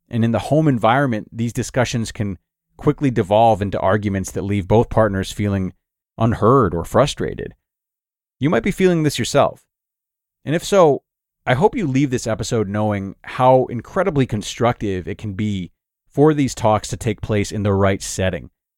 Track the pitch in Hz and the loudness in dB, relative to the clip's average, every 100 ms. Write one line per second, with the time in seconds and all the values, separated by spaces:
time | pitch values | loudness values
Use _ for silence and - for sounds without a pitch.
0 | _ 117 113 113 - 147 156 123 110 127 | _ -2 0 0 0 2 2 2 2 2
1 | 143 107 - 113 117 117 113 - 131 123 | 2 -2 -8 -6 -6 -4 -4 -2 -2 -2
2 | 110 - 104 95 _ _ _ _ - 147 | -6 -6 -6 -6 _ _ _ _ -2 0
3 | 143 120 92 104 117 104 98 - 95 104 | 0 0 2 4 4 4 -2 -2 0 0
4 | 104 98 92 95 95 101 92 110 120 - | 0 -4 -4 -6 -4 -4 2 2 2 2
5 | 110 95 95 - 101 98 92 - _ _ | 0 0 -6 -4 -2 -2 -4 -8 _ _
6 | _ - 113 - 107 135 101 82 82 107 | _ -2 0 2 4 4 4 0 0 2
7 | 143 - 92 - - - _ _ _ _ | 2 0 -6 -6 -10 -14 _ _ _ _
8 | _ _ _ _ 135 220 214 - 185 170 | _ _ _ _ 0 0 0 2 2 4
9 | 151 - 113 143 113 - _ _ _ _ | 0 -2 -2 2 0 -2 _ _ _ _
10 | _ _ _ _ - 165 - 196 165 135 | _ _ _ _ -4 -4 2 4 6 4
11 | - _ _ _ - 127 208 269 160 131 | -4 _ _ _ -2 2 2 0 -2 0
12 | 143 120 113 107 113 117 98 104 107 101 | 0 -2 -4 -6 -4 -4 -2 -2 -2 -2
13 | 98 - - - 127 131 123 117 - 196 | -6 -12 -14 0 4 4 2 -6 -6 -2
14 | 190 143 127 107 - - 120 123 107 92 | -2 0 -2 -4 -8 -2 -2 -2 -4 -6
15 | 80 95 107 98 107 98 87 _ _ _ | -6 -10 -10 -6 -4 -4 -8 _ _ _
16 | _ - 151 147 131 - 110 107 - - | _ 2 4 4 -2 0 0 0 -2 -6
17 | 117 104 - 104 98 107 101 98 98 98 | -4 -6 -2 -2 -2 -2 0 2 2 0
18 | - - 92 85 60 _ _ | -6 -4 -4 -4 -12 _ _